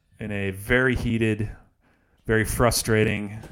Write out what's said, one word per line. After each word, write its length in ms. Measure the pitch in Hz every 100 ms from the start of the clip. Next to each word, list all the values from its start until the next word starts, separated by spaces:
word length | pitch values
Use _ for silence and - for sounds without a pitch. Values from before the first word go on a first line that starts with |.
| _ -
in 140 | 107
a 180 | 101 98
very 460 | 95 107 123 131 123
heated, 520 | 123 113 110 107 110 - _ _ _ _ _ _ -
very 180 | 110
frustrating, 920 | 98 - 120 - - 110 110 104 104 110 -